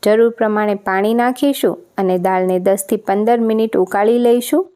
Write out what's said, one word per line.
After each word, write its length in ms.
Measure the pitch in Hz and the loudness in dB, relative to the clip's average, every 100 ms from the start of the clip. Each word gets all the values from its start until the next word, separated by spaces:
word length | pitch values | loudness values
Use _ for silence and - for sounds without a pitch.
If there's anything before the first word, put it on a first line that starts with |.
જરૂર 260 | - 214 233 233 | 2 2 2 2
પ્રમાણે 380 | 220 214 214 202 196 | -2 0 -2 -4 -2
પાણી 320 | 190 208 233 | -2 0 0
નાખીશું 560 | 240 254 285 277 269 - - - | 0 0 -2 0 -2 -2 -10 -4
અને 140 | 190 185 185 | -2 0 0
દાળને 300 | 185 185 185 185 | 0 0 0 0
દસથી 360 | 196 - 208 - | -2 -2 -6 -2
પંદર 320 | 196 214 240 226 | -2 0 0 0
મિનિટ 280 | 220 220 185 | 0 0 0
ઉકાળી 400 | 185 202 208 240 240 | -2 0 2 2 2
લઈશું. 380 | 240 240 294 381 | 2 2 -2 -2